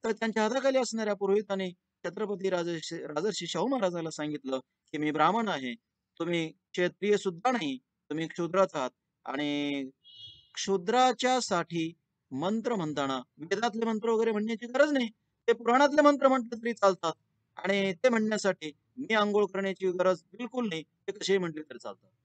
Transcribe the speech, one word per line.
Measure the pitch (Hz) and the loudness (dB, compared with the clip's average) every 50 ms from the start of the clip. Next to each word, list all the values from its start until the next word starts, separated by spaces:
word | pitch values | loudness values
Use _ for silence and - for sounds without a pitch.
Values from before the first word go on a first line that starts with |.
| - | -2
तर | 226 | -4
त्यांच्या | 220 - 226 226 214 226 | -4 -2 -4 -2 0 0
हाताखाली | 214 220 247 269 262 269 269 262 | 0 2 0 2 0 2 2 2
असणाऱ्या | 247 214 220 220 220 208 202 | 0 0 -4 -4 -2 -2 -2
पुरोहिताने | 190 202 190 196 214 214 _ 196 190 190 185 180 _ _ _ _ _ _ | -2 0 2 2 2 2 _ -4 -4 -4 -6 -8 _ _ _ _ _ _
छत्रपती | 175 170 196 220 196 208 180 185 190 | -10 -6 -6 -6 -6 -6 -4 -2 -2
राजर्षी, | 185 175 170 170 170 160 - - 170 | 0 0 -2 -2 -4 -6 -8 -10 -10
राजर्षी | 165 - 160 151 151 170 220 185 - 170 | -10 -10 -6 -4 -2 -2 -2 -4 -4 -8
शाहू | 165 - 165 180 | -6 -4 -2 -2
महाराजाला | 247 277 262 202 180 175 170 165 160 | 0 0 0 0 -2 -2 -2 -6 -6
सांगितलं | 151 - 151 151 151 147 _ 131 135 131 | -6 -6 -6 -6 -6 -6 _ -6 -6 -6
की | - _ _ _ _ _ - 151 | -6 _ _ _ _ _ -6 -2
मी | 151 151 | -2 -2
ब्राह्मण | 143 147 151 165 190 226 233 208 | 2 4 4 4 4 2 0 0
आहे, | 175 143 131 123 117 117 _ _ _ _ _ _ _ _ | -2 -2 -4 -6 -6 -8 _ _ _ _ _ _ _ _
तुम्ही | 165 170 175 170 165 160 170 _ _ _ | -4 -2 0 -2 -2 -4 -8 _ _ _
क्षत्रिय | _ - 180 175 - _ 185 208 208 | _ 0 0 0 0 _ 0 2 2
सुद्धा | 196 - 196 175 165 - 254 | 2 2 -2 -6 0 -2 0
नाही, | 262 233 170 143 135 127 _ _ _ _ _ _ | 0 0 -2 -2 -4 -6 _ _ _ _ _ _
तुम्ही | 147 156 165 156 | -6 -4 -4 -6
क्षुद्रच | - - 170 165 170 190 190 185 - | -4 -4 -4 -2 2 2 2 2 0
आहात | 156 131 127 _ _ _ _ _ _ _ | -4 -4 -4 _ _ _ _ _ _ _
आणि | - 127 139 - 294 294 285 294 285 285 285 - 131 _ _ _ - - - - - - - _ _ _ | -8 -6 -4 -2 -2 -2 -2 -2 -2 -4 -4 -6 -8 _ _ _ -20 -20 -20 -20 -20 -20 -20 _ _ _
क्षुद्राच्यासाठी | - - - 196 190 175 180 220 254 254 254 240 - - 254 254 254 226 - 202 170 165 _ 170 170 165 165 170 _ _ _ _ _ _ _ | -8 -2 -2 -2 -2 0 0 2 4 4 4 2 2 0 0 0 0 0 0 -2 -2 -2 _ -4 -4 -4 -4 -6 _ _ _ _ _ _ _
मंत्र | 135 135 156 185 220 226 214 247 240 | -8 -4 -2 -2 -2 -2 -2 -2 -2
म्हणताना | 202 170 156 147 147 143 135 135 127 123 _ _ - | -2 -2 -2 -2 -2 -2 0 -2 -4 -6 _ _ -18
वेदातले | 147 175 196 196 226 240 190 226 226 | -4 -4 -2 0 0 -2 -2 -2 -2
मंत्र | 226 220 214 214 226 | -2 -2 -2 0 0
वगैरे | 226 220 226 226 | 2 2 2 0
म्हणण्याची | 214 208 214 220 226 214 240 | 0 -2 -2 -2 -4 -6 -8
गरज | 233 247 262 285 302 | -6 2 2 4 4
नाही, | 294 269 247 220 - _ _ _ _ _ _ - | 4 0 0 -2 -6 _ _ _ _ _ _ 0
ते | |
पुराणातले | 233 226 240 226 240 262 285 285 277 302 | 0 2 2 2 6 6 6 6 6 8
मंत्र | 294 294 285 262 269 269 | 6 6 6 8 6 4
म्हटले | 262 262 226 233 240 | 4 4 0 -4 -10
तरी | 226 233 233 | -6 -4 -4
चालतात | 233 - - 196 190 - - 165 156 _ _ _ _ _ _ _ _ | -2 4 4 4 4 4 -2 -4 -4 _ _ _ _ _ _ _ _
आणि | - - 185 196 202 196 196 185 | -8 -4 -2 0 0 0 -2 -2
ते | 170 - 254 | 2 2 2
म्हणण्यासाठी | 240 226 214 214 220 208 - 202 180 _ 160 156 147 _ _ _ _ | 4 4 2 0 -2 0 0 0 -2 _ -6 -12 -12 _ _ _ _
मी | 127 135 - 220 | -12 -4 0 2
आंघोळ | 214 208 208 202 208 208 | 2 2 4 4 2 2
करण्याची | 185 190 190 196 196 190 _ 190 185 | 2 0 -4 -4 -4 -4 _ -2 -2
गरज | 175 185 180 185 185 170 _ _ | 0 2 2 2 2 2 _ _
बिलकुल | - 208 247 226 - 247 240 208 | -12 -10 -10 -6 -4 -2 -2 -2
नाही, | 160 160 | -2 -4
ते | 156 _ _ _ _ - | -8 _ _ _ _ -12
कसेही | 190 202 - - 196 196 | -10 -8 0 2 2 2
म्हटले | 180 170 156 156 | 2 -2 -6 -8
तरी | 156 _ - 113 | -12 _ -16 -14
चालतात. | - 113 98 _ _ 95 _ _ | -12 -12 -14 _ _ _ _ _